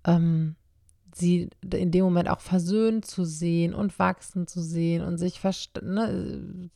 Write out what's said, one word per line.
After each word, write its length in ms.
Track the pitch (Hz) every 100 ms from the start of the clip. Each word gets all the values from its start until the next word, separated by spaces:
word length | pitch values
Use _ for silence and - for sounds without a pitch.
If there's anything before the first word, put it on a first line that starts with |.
| -
ähm, 500 | 170 165 160 160 160 _ _ _ _ _
sie 360 | 175 175 175 175 -
d-, 180 | 185 190
in 120 | 180
dem 140 | 175 185
Moment 240 | 175 -
auch 100 | -
versöhnt 680 | - 185 170 208 226 226 -
zu 200 | - 175
sehen 480 | 156 170 170 170
und 260 | - 208 -
wachsen 480 | 185 180 - 185 175
zu 140 | 180
sehen 420 | 165 165 165 165
und 140 | 175 170
sich 220 | 180 -
verst-, 440 | 190 190 - -
ne, 880 | - 196 220 190 - 202 - 185 180